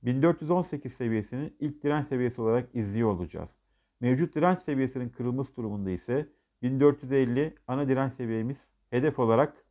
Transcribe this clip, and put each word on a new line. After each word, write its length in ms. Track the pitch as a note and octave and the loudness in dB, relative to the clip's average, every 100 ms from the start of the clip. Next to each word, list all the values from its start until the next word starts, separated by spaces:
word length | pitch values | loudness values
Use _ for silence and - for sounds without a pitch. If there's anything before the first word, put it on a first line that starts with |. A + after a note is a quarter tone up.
bin 200 | A#2+ B2+ | 0 2
dört 200 | D#3+ E3+ | 2 2
yüz 80 | D3+ | 0
on 120 | F3 | 0
sekiz 300 | F3+ D3 C3 | 0 -6 -10
seviyesini 600 | - A#2+ A2 G2+ B2+ D3+ - | -6 -2 -2 -2 -6 -8 -6
ilk 220 | D3 D3 | -8 -4
direnç 240 | D3 D3 C#3+ | -2 -2 -2
seviyesi 340 | C3 B2 A#2+ | -2 -2 0
olarak 340 | A2+ A#2 B2 | 0 0 0
izliyor 340 | B2 G#2 G#2 A2+ | -4 -4 0 0
olacağız. 420 | F#2+ F2 E2+ E2 _ _ _ _ _ | 0 -4 -8 -14 _ _ _ _ _
Mevcut 340 | B2 C3 E3 | 0 2 0
direnç 280 | - E3+ F3+ | 2 2 2
seviyesinin 460 | - C#3 C3 C3 B2 | -2 -2 -2 -4 -8
kırılması 480 | - B2 B2+ C3 - | -6 -4 -2 -6 -6
durumunda 340 | A2 G#2 G2 | -6 -4 -4
ise 380 | F2+ - B2+ D3+ _ _ _ | -4 -2 -4 -4 _ _ _
bin 180 | B2 C3 | -2 4
dört 220 | D3 C#3+ | 4 4
yüz 100 | B2+ | 0
elli 420 | C3+ B2+ A#2+ D#3 - - | 2 2 2 -2 -4 -6
ana 220 | C3+ C#3+ | -4 0
direnç 240 | C3 C3+ | 0 0
seviyemiz 600 | B2+ A#2+ A2+ A2+ C#3 _ _ _ | -4 -4 -4 -4 -8 _ _ _
hedef 280 | A#2+ C#3+ D3 | 0 0 2
olarak 460 | A#2+ A2+ D3 - _ | 4 4 2 -2 _